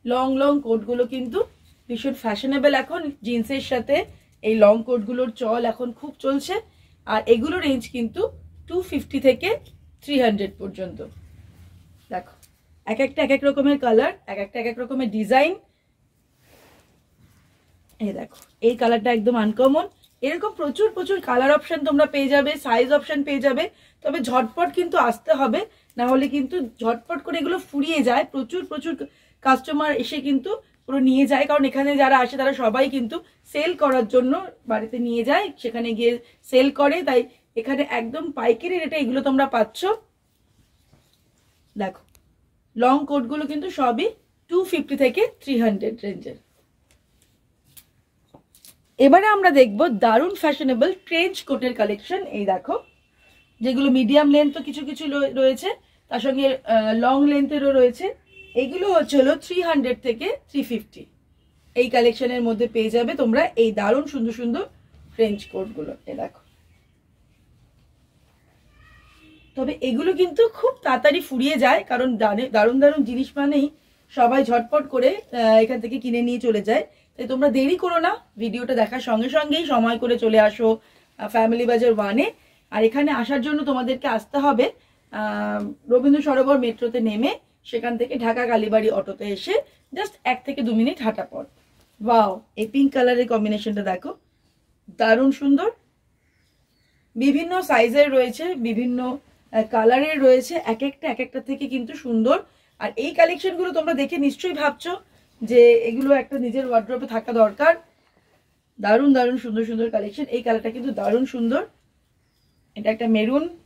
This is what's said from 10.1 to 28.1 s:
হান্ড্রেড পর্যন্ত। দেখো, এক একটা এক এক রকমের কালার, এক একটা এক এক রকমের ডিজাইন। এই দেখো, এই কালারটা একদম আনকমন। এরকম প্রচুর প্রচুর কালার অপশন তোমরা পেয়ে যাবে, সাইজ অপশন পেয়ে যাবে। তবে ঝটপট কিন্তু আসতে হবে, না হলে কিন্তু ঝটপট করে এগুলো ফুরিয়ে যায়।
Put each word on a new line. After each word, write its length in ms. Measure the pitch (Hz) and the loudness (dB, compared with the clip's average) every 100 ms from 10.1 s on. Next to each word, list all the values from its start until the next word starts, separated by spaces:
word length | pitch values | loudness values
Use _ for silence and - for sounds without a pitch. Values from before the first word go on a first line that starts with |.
| 277 | 0
হান্ড্রেড 320 | 233 196 196 - | 2 0 -6 -8
পর্যন্ত। 400 | 196 190 180 - - - - - - - - - _ _ _ | -14 -12 -12 -12 -18 -18 -20 -20 -20 -20 -20 -20 _ _ _
দেখো, 260 | 185 - _ _ _ _ _ | -12 -12 _ _ _ _ _
এক 140 | - 220 | -8 -4
একটা 240 | 269 294 | -2 -2
এক 80 | 277 | 0
এক 120 | 269 | 2
রকমের 340 | 277 277 277 285 | 2 2 2 2
কালার, 340 | 247 220 302 370 - | 2 2 2 -4 -12
এক 100 | 196 | -10
একটা 220 | 202 240 | -8 -6
এক 60 | |
এক 120 | 233 233 | -8 -8
রকমের 320 | 240 262 247 | -8 -4 -4
ডিজাইন। 420 | 214 202 262 302 381 _ _ _ _ _ _ _ _ _ _ _ _ _ _ _ _ _ _ _ _ _ _ _ _ | -4 2 4 2 -2 _ _ _ _ _ _ _ _ _ _ _ _ _ _ _ _ _ _ _ _ _ _ _ _
এই 140 | 208 | -8
দেখো, 240 | - - - - _ | -8 -14 -20 -20 _
এই 140 | 226 | 0
কালারটা 360 | 240 233 233 226 | 2 2 2 0
একদম 220 | 233 208 | 0 2
আনকমন। 520 | 247 214 214 262 302 381 _ _ _ | 2 0 2 2 2 -2 _ _ _
এরকম 300 | 262 330 427 | -6 -4 -6
প্রচুর 380 | 370 294 - 440 | -6 -6 0 0
প্রচুর 300 | 370 339 392 | 0 -4 -4
কালার 300 | - 247 269 | 0 2 4
অপশন 340 | 294 - 330 | 2 0 -4
তোমরা 200 | 285 285 | 0 2
পেয়ে 240 | 294 285 269 | 2 2 2
যাবে, 220 | 285 277 294 | 2 2 -4
সাইজ 340 | 262 233 254 | 0 2 4
অপশন 320 | 285 294 294 | 2 0 -4
পেয়ে 160 | 285 277 | -2 0
যাবে। 300 | 269 254 370 _ _ _ | 0 0 -4 _ _ _
তবে 180 | - 320 | -6 -4
ঝটপট 540 | 240 247 226 - 349 | 0 0 0 -2 -2
কিন্তু 240 | 359 349 285 | -2 0 2
আসতে 360 | 240 226 - | 2 0 -2
হবে, 320 | 277 262 294 440 _ _ - | 0 2 0 -4 _ _ -4
না 100 | 247 | 0
হলে 200 | 262 277 | 2 0
কিন্তু 280 | 285 254 359 233 _ | -2 -4 -4 -8 _
ঝটপট 420 | 226 233 - 277 | -4 -4 -6 -10
করে 160 | - 330 | -6 -4
এগুলো 180 | 285 370 | -4 -4
ফুরিয়ে 400 | - 285 302 311 | -6 -4 -2 0
যায়। 200 | 240 | 2